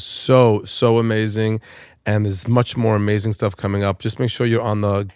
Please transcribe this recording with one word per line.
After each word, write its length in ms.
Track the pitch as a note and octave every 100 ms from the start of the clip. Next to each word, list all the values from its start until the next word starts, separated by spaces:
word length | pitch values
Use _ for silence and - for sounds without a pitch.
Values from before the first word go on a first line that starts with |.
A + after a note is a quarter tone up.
so, 640 | - - - C3 A#2+ G#2
so 340 | - - A#2+ A2+
amazing. 600 | A2+ A2 A2 G#2 A2 A2 - - - _
And 220 | - G#2 G#2
there's 220 | F#2+ -
much 280 | B2 B2 -
more 200 | A2+ G#2+
amazing 380 | G#2 G#2+ A2
stuff 220 | G#2 G#2+ -
coming 280 | G2 G2+
up. 160 | G2+ F#2+
Just 180 | A2+ -
make 120 | B2
sure 160 | - A#2+
you're 140 | A2+
on 180 | A2+ G#2+
the 260 | G#2 G2+ G2+